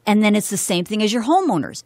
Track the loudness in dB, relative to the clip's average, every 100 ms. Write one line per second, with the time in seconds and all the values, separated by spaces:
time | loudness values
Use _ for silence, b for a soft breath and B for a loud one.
0 | 0 2 4 2 0 -4 -2 -2 -2 -2
1 | -2 0 2 2 2 -2 -4 -10